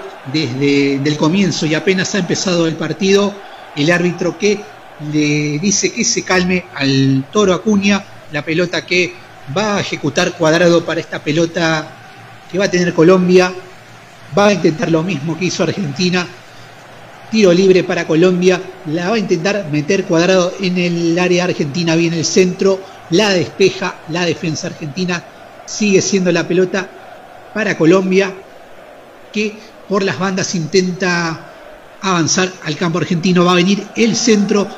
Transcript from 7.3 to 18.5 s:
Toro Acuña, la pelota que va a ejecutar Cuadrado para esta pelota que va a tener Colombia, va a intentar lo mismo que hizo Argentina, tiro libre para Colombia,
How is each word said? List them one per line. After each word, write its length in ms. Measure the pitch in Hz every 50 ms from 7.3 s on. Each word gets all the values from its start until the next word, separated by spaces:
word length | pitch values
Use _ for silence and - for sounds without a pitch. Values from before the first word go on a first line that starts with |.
Toro 220 | - 214 208 190 175
Acuña, 500 | 160 - 226 208 196 190 202 202 190 - - - - - -
la 100 | 156 147
pelota 420 | 139 165 160 170 180 170 175 160 -
que 300 | - 175 180 180 156 - - - - - - - 135 135
va 200 | 185 214 214 202
a 40 | 185
ejecutar 520 | 143 - 185 - - 147 - - 180 175
Cuadrado 520 | 175 - 165 156 156 170 180 170 170 165 170
para 160 | - 156 165
esta 200 | 156 - - 160
pelota 680 | - 160 147 165 170 165 - 185 165 160 160 156 151 - - - - - - - - - - - - -
que 80 | - 180
va 60 | 202
a 60 | 190
tener 220 | 160 180 180 170
Colombia, 600 | - - 156 175 190 185 180 180 180 185 180 180 185 - - - - - - - - - - - - - - - -
va 120 | 196 202 208
a 40 |
intentar 380 | 208 170 156 170 151 156 170 165
lo 120 | 165 160
mismo 360 | 160 190 185 135 139 170 156 160
que 80 | 185
hizo 160 | 175 - -
Argentina, 640 | 180 151 - - 202 143 131 - 185 180 175 180 175 - - - - - - - - - - - - - - - - - - - - -
tiro 220 | - 220 208 180
libre 320 | 170 170 196 190 185 180 175
para 220 | - 180 170 170
Colombia, 540 | 170 160 156 185 190 185 175 180 185